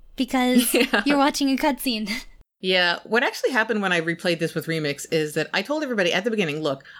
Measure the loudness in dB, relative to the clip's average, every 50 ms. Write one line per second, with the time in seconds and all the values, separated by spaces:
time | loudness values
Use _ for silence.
0 | -20 -10 -6 -4 -2 0 0 2 2 4 4 4 4 4 2 2 2 2 2 0
1 | 2 2 2 4 2 2 2 0 0 0 0 2 0 0 0 -2 -4 -4 -4 -4
2 | -4 -6 -6 -8 -8 -12 -18 -20 _ _ _ _ -2 0 2 4 4 2 2 0
3 | -2 -2 0 0 0 0 -2 -2 -2 0 2 0 0 0 0 0 0 2 0 0
4 | 0 -2 -4 -2 -2 -2 0 0 -2 -4 -4 -4 -4 -4 -4 -2 -2 -2 -4 -6
5 | -4 -2 -2 0 0 -2 -2 -4 -4 -2 -2 -2 -2 -2 -4 -4 -4 -2 -2 0
6 | 0 0 0 0 0 0 0 0 0 -2 -2 -2 -2 -2 -4 -4 -8 -16 -20